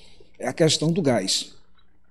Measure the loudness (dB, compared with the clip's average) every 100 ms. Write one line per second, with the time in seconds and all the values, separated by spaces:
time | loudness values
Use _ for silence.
0 | -18 -20 -20 -8 -8 2 2 4 2 2
1 | 2 2 0 -2 -4 -12 -20 -20 -20 -20
2 | -20